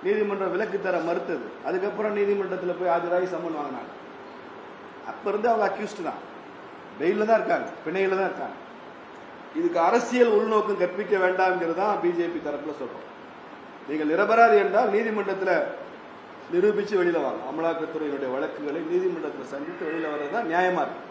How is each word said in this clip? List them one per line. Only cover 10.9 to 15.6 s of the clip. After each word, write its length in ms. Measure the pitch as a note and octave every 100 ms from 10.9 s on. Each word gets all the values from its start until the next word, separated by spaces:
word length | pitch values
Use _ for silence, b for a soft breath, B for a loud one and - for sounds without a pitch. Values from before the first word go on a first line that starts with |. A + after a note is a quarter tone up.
| G3 G#3+ G3+ F#3
வேண்டாம்ங்கிறது 540 | F#3 F#3 F3+ E3 E3
தான் 140 | F#3 D#3+
பி 80 | E3+ E3+
ஜே 80 | E3
பி 80 | D#3+ D3
தரப்புல 260 | D3 D3+ C#3+
சொல்றோம். 260 | B2+ - - - - - - - - - -
நீங்கள் 240 | D#3 D3+
நிரபராதி 440 | E3+ G#3 A3+ A#3 G#3 F#3+
என்றால் 280 | G3 A#3+
நீதிமன்றத்துல 580 | G3+ A3+ G#3+ G3 F#3+ F#3 E3